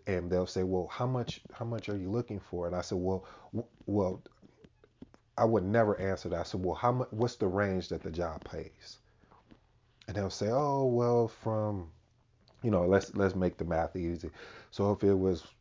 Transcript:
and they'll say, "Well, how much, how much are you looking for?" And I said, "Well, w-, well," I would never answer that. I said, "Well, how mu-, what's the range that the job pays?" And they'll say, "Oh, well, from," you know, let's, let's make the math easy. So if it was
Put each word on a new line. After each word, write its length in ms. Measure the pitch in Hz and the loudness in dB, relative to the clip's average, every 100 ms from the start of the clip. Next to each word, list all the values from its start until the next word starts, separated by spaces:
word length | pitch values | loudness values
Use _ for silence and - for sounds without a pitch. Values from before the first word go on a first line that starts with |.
| - | -2
and 240 | 90 87 | -2 0
they'll 160 | 90 90 | 0 0
say, 160 | 95 | 0
"Well, 260 | 92 92 82 | 0 0 -2
how 160 | - 127 | -4 -2
much, 360 | 127 117 - - | -2 -4 -8 -16
how 140 | - 117 | -10 -6
much 240 | 113 104 | -6 -4
are 60 | 101 | -4
you 140 | 92 | -2
looking 300 | 117 - 101 | -2 -4 -8
for?" 260 | - 87 87 | -8 -6 -2
And 80 | |
I 60 | 90 | -2
said, 180 | - 92 | -2 -2
"Well, 280 | 92 95 - - - | 0 -2 -4 -18 -10
w-, 160 | 110 - - - | -8 -8 -10 -2
well," 360 | 104 92 107 - - - _ - _ - _ - - _ - | 2 2 -2 -12 -20 -20 _ -20 _ -20 _ -20 -20 _ 0
I 80 | |
would 200 | 117 110 | 4 4
never 340 | 92 117 104 90 | 4 4 4 2
answer 280 | 95 92 87 | 0 -2 -2
that. 100 | 85 | -4
I 20 | |
said, 200 | - 92 | -4 -2
"Well, 100 | 87 | -2
how 180 | 82 123 | 0 0
mu-, 140 | 123 - | 0 -2
what's 260 | 110 117 - | -2 -2 0
the 120 | 98 | 0
range 400 | 95 101 92 85 | 2 2 0 -4
that 140 | 82 | -6
the 80 | 90 | -6
job 340 | 82 85 80 | -4 -4 -6
pays?" 540 | - 82 - - - - _ _ _ - _ - _ _ _ _ - | -10 -10 -12 -16 -20 -20 _ _ _ -20 _ -20 _ _ _ _ -8
And 80 | 98 | -4
they'll 140 | 95 | -4
say, 180 | - 104 | -2 0
"Oh, 360 | 131 147 139 131 | 2 0 2 2
well, 420 | 120 120 120 113 | 4 4 4 2
from," 600 | - 113 110 107 98 82 - _ _ _ _ _ - | -2 -4 -2 -2 -4 -8 -16 _ _ _ _ _ -6
you 80 | 117 | 2
know, 140 | 92 | 4
let's, 300 | 87 98 - | 6 4 4
let's 200 | 101 98 | 2 2
make 220 | 92 90 - | 2 0 0
the 80 | |
math 320 | 85 80 82 92 | -2 0 -2 -2
easy. 340 | 85 85 82 - - - - | -4 -4 -8 -12 -18 -20 -12
So 220 | - 101 | 0 2
if 100 | 101 | 4
it 120 | 101 | 4
was 300 | 95 95 85 - - | 6 4 0 -6 -20